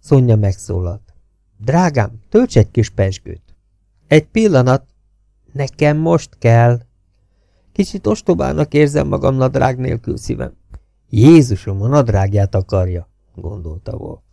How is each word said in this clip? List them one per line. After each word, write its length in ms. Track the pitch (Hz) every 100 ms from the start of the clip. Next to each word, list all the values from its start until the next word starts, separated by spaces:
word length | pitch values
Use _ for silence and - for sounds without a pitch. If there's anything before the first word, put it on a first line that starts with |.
Sonja 340 | - 139 123 110
megszólalt. 760 | 101 98 - 92 90 92 _ _ _ _ _ _
"Drágám, 640 | 110 156 180 139 104 - _
tölts 280 | 214 247 -
egy 140 | 110
kis 200 | - 110
pezsgőt." 680 | - 95 95 - - _ _ _ _ _ _ _
"Egy 200 | 156 151
pillanat." 580 | - 220 147 127 131 - _ _ _ _ _ _
"Nekem 440 | 135 135 - 147 151
most 420 | 160 170 - _
kell." 420 | 117 117 120 120 - _ _ _ _ _ _ _ _
"Kicsit 340 | - 196 196 208
ostobának 680 | 214 - 170 135 147 147
érzem 340 | 147 147 147 143
magam 260 | 135 135
nadrág 440 | 131 127 135 127 127
nélkül, 380 | 127 120 - -
szívem." 400 | - 117 127 - _ - _ _ _
"Jézusom, 760 | 107 127 165 123 101 - 95
a 40 | 110
nadrágját 680 | 143 123 104 98 101 98
akarja", 540 | 95 92 98 92 85 87 _ _
gondolta 600 | - - 104 82 80 - 113
Wolf. 240 | 78 - _